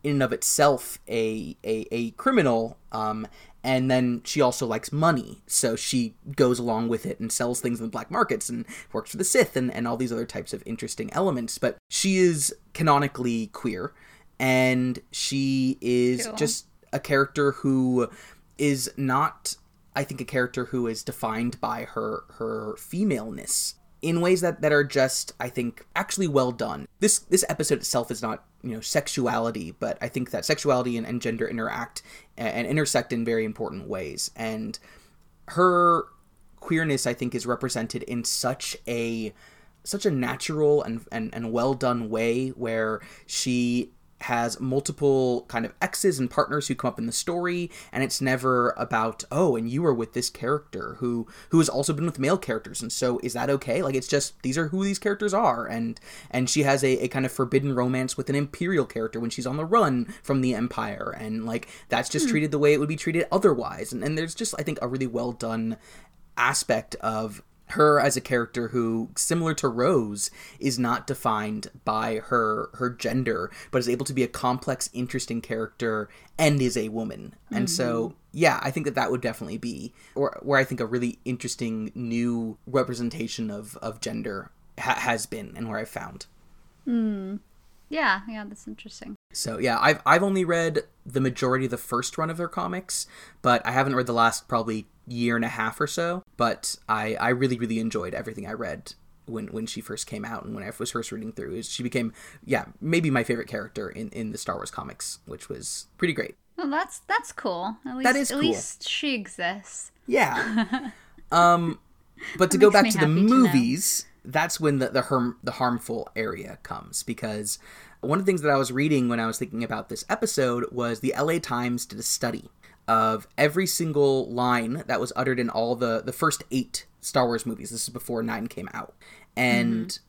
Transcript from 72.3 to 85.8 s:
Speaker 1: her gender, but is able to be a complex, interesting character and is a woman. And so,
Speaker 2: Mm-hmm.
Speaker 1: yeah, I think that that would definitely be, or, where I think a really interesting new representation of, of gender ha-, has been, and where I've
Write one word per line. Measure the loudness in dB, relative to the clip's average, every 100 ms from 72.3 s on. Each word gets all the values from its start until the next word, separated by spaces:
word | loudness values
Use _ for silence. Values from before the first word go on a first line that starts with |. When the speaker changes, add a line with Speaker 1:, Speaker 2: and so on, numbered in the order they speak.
| 0 2 -2 -6
Speaker 1:
her | -4 -4
gender, | -2 -2 0 0 -2 -4 -10 -2
but | 0
is | 0
able | -2 -2
to |
be | 0
a | 0
complex, | 0 0 0 -2 -4 -6
interesting | -6 -4 -4 -4 -6
character | -4 -4 -4 -4 -2 -2 -4 -12 -14 2
and | 4 4
is | 2 0
a | -4
woman. | -4 -6 -8 -14 -18 -6
And | -2 0
so, | 0 0 0 -2
Speaker 2:
Mm-hmm. | -6 _
Speaker 1:
yeah, | 2 4 4
I | -2
think | -2 -2
that | -2
that | 0
would | 0
definitely | -2 -6 -8 -8
be, | -8 -8 -12 _ -10 -2
or, | -2 -2
where | 0 2
I |
think | 2 -2
a | -2
really | 0 -2 -4
interesting | -6 -4 -6 -4 -4 -4 -6
new | -6 -2 0 0 0 -4 -8 -2
representation | 0 0 -2 -6 -4 -6 -6 -6
of, | -8 -12 -10
of | -10 -8
gender | -8 -6 -6 -8 -12 -20 -20 -6
ha-, | -2 0
has | 2 0 -2
been, | -8 -10 -8
and | -6
where |
I've | -6